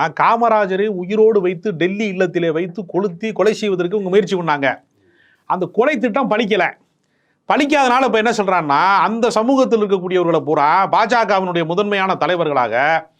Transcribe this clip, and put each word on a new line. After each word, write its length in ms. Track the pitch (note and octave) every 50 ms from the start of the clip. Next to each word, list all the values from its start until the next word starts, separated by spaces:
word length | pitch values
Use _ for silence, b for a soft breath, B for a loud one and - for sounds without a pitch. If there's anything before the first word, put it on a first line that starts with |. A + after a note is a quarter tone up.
| D3+ E3 - -
காமராஜரை 680 | D3 F#3 A#3 A3+ A#3 A#3 A3 G#3+ G#3 F#3 F#3+ F#3 G#3
உயிரோடு 540 | A3 G3 F3 F3+ F3 G#3+ G#3+ A3 A3 A3 G3+
வைத்து, 300 | F3+ F3+ F#3 E3+ - G#3+
டெல்லி 400 | F3 D3 E3 F#3 G3 G#3 A3+ G3+
இல்லத்திலே 400 | F#3 F#3 F#3 E3+ F3+ E3+ E3+ E3
வைத்து 340 | D3+ E3 F#3 E3+ F3 A3 F#3
கொளுத்தி 460 | - - F3+ G3 G3+ E3+ E3+ A3 A3
கொலை 220 | - - F#3 G#3+ G#3+
செய்வதற்கு 400 | A3 A3 G#3 F#3 F3 F3 F3+ G3+
இவங்க 160 | G#3+ G3 F3+
முயற்சி 260 | F#3 G#3+ G#3 - G3
பண்ணாங்க. 320 | F3 E3+ D#3 D3 C#3 C#3 C3 A#2+ - _ _ _ b b b b b b b b b b b
அந்த 200 | E3 F#3 F3+ F3 -
கொலை 240 | G3 B3 D4 D#4
திட்டம் 320 | G#3+ A3+ A#3 G3 C#4 - G3
பலிக்கல. 360 | G#3+ A3 B3 F#3 G#3 F#3 E3+ C3 - _ _ _ _ _ _ _ _ _ _ _ _ _ _ -
பலிக்காதனால 560 | G3 B3+ D4+ C#4 D4+ C#4+ C4+ B3 A#3+ C4 C4+
இப்ப 120 | A#3+ G3+
என்ன 140 | A3 G#3+ A#3+
சொல்றான்னா, 680 | A3 G#3 G3 F#3+ F#3 F3 D#3 D3 C#3 D3 F3 F#3+ G3
அந்த 320 | F#3 E3 G3 A3 A#3 A#3+ A#3+
சமூகத்தில் 520 | - A3 A3+ B3 C#4 C4 B3+ G3 A#3 G#3+
இருக்கக்கூடியவர்களை 580 | G#3 F#3+ G3 F#3 F3 F#3 F3+ F3+ F3 E3 D#3+ D#3
பூரா 500 | C3+ C#3+ D#3 D3+ C#3+ D3+ E3 F#3+ G3 D#3+
பாஜகவினுடைய 760 | - F#3+ A3+ G3+ A#3+ A#3 A3+ G3 G#3 F#3+ F#3+ F3+ E3+ E3+ E3
முதன்மையான 500 | D#3 F3 G3 G#3 G#3 G3+ G3 F#3+ F#3+ F3
தலைவர்களாக 600 | B2+ D3 E3+ F#3 E3+ E3 D3+ C#3+ C3 B2 A2 A2 B2 C#3 D#3 E3 D#3+ D#3 - b